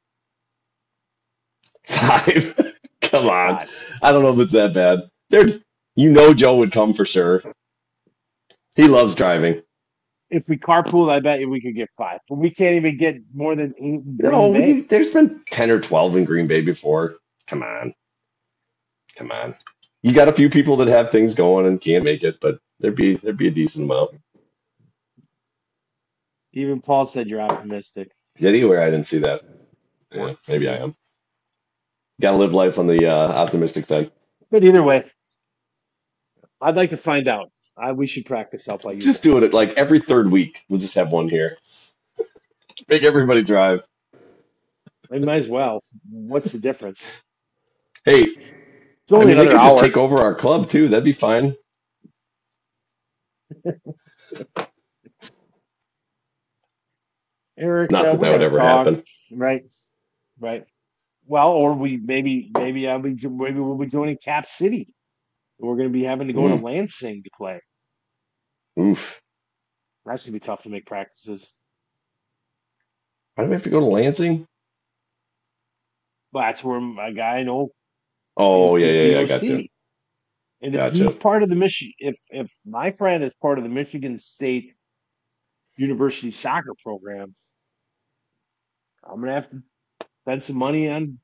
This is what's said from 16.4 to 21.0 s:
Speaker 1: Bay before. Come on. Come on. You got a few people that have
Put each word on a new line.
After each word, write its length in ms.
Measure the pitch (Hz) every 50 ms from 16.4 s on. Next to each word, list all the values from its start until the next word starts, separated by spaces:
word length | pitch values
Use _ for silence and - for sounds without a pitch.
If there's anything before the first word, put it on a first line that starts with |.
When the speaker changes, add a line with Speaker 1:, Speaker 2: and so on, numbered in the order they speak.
| 82
Speaker 1:
Bay 140 | 76 78 80
before. 560 | 80 87 82 - - 73 78 80 82 82 - - _ _ _ _ _ -
Come 140 | 78 69 62
on. 280 | 58 57 58 62 60 - _ _ _ _ _ _ _ _ _ _ _ _ _ _ _ _ _ _ _ _ _ _ _ _
Come 160 | - - -
on. 240 | 57 57 117 120 - _ _ - _ _ _ _ _ _
You 100 | - 120
got 160 | 127 151 143 151
a 40 |
few 160 | 151 - 143 143
people 280 | 143 147 143 156 139
that 120 | 127 127 117
have 220 | 120 117